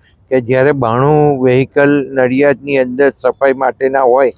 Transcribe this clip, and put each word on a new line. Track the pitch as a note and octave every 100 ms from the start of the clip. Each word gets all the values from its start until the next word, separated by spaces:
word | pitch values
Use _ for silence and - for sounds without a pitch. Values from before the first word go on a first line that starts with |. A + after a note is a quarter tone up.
| _ _ -
કે | C3
જ્યારે | A2+ C3 C#3
બાણું | C#3 A#2 A#2+ C#3+ D3+ D3 C3+
વ્હીકલ | B2+ B2+ B2+ D3 C#3+ C#3+ C3
નડિયાદની | C3+ B2+ C3 C#3+ C3+ C#3 C#3
અંદર | B2+ B2 C#3 -
સફાઈ | B2+ - C3+
માટેના | C3 B2+ - C3+ C3+
હોય | B2+ B2+ C3